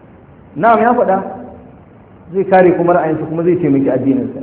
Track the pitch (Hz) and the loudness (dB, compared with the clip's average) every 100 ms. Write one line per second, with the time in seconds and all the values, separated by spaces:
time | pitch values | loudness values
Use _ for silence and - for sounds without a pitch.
0 | - - - - - 143 220 214 233 240 | -20 -20 -20 -20 -16 -2 2 2 2 2
1 | 185 190 - - - - - - - - | 0 -2 -4 -14 -18 -20 -20 -20 -20 -20
2 | - - - 190 185 185 175 165 175 175 | -20 -20 -10 -6 2 4 4 2 2 0
3 | 156 156 - 160 170 170 151 139 135 135 | 0 -4 -6 -4 0 0 2 0 0 0
4 | 139 127 117 - | 0 -2 -4 -8